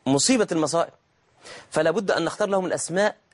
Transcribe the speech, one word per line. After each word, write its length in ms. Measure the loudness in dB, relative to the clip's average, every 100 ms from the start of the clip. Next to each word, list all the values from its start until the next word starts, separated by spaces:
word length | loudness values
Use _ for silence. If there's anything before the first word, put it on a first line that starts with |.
| 0
مصيبة 400 | 2 4 2 2
المصائب، 400 | 0 0 0 -2 -6 _ _ _ _ -20 -20 -6
فلا 200 | 0 2
بد 200 | 0 0
أن 140 | -2
نختار 240 | -2 -2 0
لهم 180 | 0 -2
الأسماء، 500 | -4 -2 0 0 -2 _